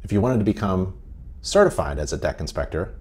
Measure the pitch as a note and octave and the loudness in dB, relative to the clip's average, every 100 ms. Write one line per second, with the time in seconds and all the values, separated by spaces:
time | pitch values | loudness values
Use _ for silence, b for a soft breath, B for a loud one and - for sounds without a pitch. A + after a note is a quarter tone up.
0 | - G2+ A#2+ B2 G#2 G2+ G2+ F#2 F#2+ - | 2 2 4 4 2 2 0 0 -2 -6
1 | - - - - - G3 F#3+ - C#2+ D2+ | -16 -16 -16 -12 2 6 6 4 -2 -2
2 | D2 - D#2 - - - D#2 D#2+ F#2+ - | -4 -2 -2 -2 -6 -4 -4 -4 -4 -8